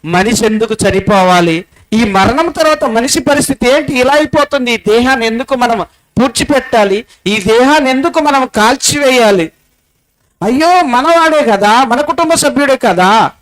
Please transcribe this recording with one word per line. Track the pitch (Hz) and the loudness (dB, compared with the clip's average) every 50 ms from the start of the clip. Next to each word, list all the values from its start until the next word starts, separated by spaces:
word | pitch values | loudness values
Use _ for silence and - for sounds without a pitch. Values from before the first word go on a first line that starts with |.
| - | -8
మనిషి | 156 170 180 190 220 240 214 247 | -2 -2 -2 0 0 -2 0 -2
ఎందుకు | 214 220 214 220 220 220 - - 202 | -2 0 -2 -2 -4 -4 -2 -2 -2
చనిపోవాలి? | 185 190 190 - 214 196 185 185 180 180 170 170 160 165 190 _ _ - _ _ - | -2 -2 0 0 2 2 2 2 2 2 2 0 -2 -4 -6 _ _ -20 _ _ -2
ఈ | 220 240 | 0 0
మరణం | 214 196 196 190 202 240 294 330 339 | 0 0 0 0 2 0 0 -2 -2
తర్వాత | 302 359 320 311 311 302 302 | -2 -2 0 0 0 0 -2
మనిషి | 254 220 226 240 262 - 330 | -2 -2 -2 -2 -2 -4 -2
పరిస్థితి | 262 302 285 294 - - 269 - - 247 | 0 0 0 0 0 -4 -4 -2 0 0
ఏంటి? | 262 311 302 262 294 247 | 0 0 0 -2 -2 0
ఇలా | 254 262 277 | 0 2 2
అయిపోతుంది. | 302 311 - - 311 285 285 - 277 254 240 | 0 0 0 0 -2 -2 0 -2 -4 -2 -2
ఈ | 233 | -4
దేహాన్ని | 220 - 208 214 233 240 254 262 247 226 | -4 0 0 0 2 2 2 0 0 -2
ఎందుకు | 226 220 233 262 - 277 | -4 -4 -4 -4 -4 -2
మనం | 247 247 240 233 202 170 - _ _ _ _ _ - | -2 0 0 0 -2 -4 -8 _ _ _ _ _ 0
పూడ్చిపెట్టాలి? | 240 269 226 - 311 - 285 262 254 - - 226 208 196 190 208 240 _ - _ _ | 0 0 0 -4 -2 0 0 -2 -2 0 0 0 2 2 0 -4 -6 _ -20 _ _
ఈ | 185 208 220 180 | -4 -4 -2 0
దేహాన్ని | 196 220 233 247 269 302 311 285 262 | 0 2 2 4 4 2 2 0 0
ఎందుకు | 262 262 277 339 - 330 | -2 -2 -2 -2 -2 0
మనం | 311 294 277 269 262 254 - | 0 0 0 0 -2 -2 -2
కాల్చివేయాలి? | 220 208 226 254 269 - - - 294 294 262 262 247 233 214 202 185 165 160 _ _ _ _ _ _ _ _ _ _ _ _ _ _ _ _ _ _ - | 0 0 0 0 0 -2 -4 -2 0 0 0 2 2 2 2 2 0 -2 -4 _ _ _ _ _ _ _ _ _ _ _ _ _ _ _ _ _ _ -6
అయ్యో, | 208 247 269 311 339 359 359 | -4 -2 0 2 2 2 2
మనవాడే | 349 277 240 247 269 330 330 330 320 320 311 302 285 226 | 2 0 -2 -2 0 2 2 2 2 2 2 0 0 0
కదా, | 214 196 202 208 220 247 269 | 0 0 2 2 2 2 2
మన | 233 233 254 | 0 0 -2
కుటుంబ | 294 294 302 - 339 320 330 | -2 -4 -2 -2 0 0 0
సభ్యుడే | - - 285 240 269 285 269 262 | 0 0 -2 0 0 0 0 0
కదా | 262 - 226 180 175 180 190 208 226 185 131 - _ | 0 0 0 0 2 2 2 4 2 2 0 -4 _